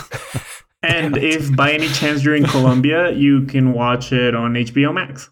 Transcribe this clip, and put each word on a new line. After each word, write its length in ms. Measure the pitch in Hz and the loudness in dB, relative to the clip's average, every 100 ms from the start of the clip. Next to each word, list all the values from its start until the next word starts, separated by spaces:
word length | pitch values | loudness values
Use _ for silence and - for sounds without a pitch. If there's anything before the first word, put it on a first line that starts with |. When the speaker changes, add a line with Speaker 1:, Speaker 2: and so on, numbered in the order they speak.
| - | -8
Speaker 1:
<laughs> 720 | - - - - - _ _ | -14 -12 -12 -12 -18 _ _
Speaker 2:
And 320 | 165 170 156 139 | -2 -2 0 0
Speaker 1:
Damn 80 | |
it. 100 | 160 | 0
Speaker 2:
if 220 | 156 143 135 | -2 0 2
by 160 | 143 | 2
any 160 | 151 156 | 0 -2
chance 340 | 139 151 147 | -2 -2 0
you're 120 | 143 151 | 2 2
in 100 | 123 | 2
Colombia, 680 | 131 127 127 143 165 175 | 2 2 2 2 2 0
you 320 | 139 143 139 135 | 2 4 4 2
can 280 | 135 127 | 2 2
watch 380 | 120 120 123 - | 2 0 -2 -2
it 220 | 127 123 117 | 0 0 0
on 200 | 117 120 | -2 -2
H 180 | 117 | -2
B 120 | 139 147 | 0 0
O 80 | |
Max. 360 | 180 151 135 - | -2 -8 -14 -20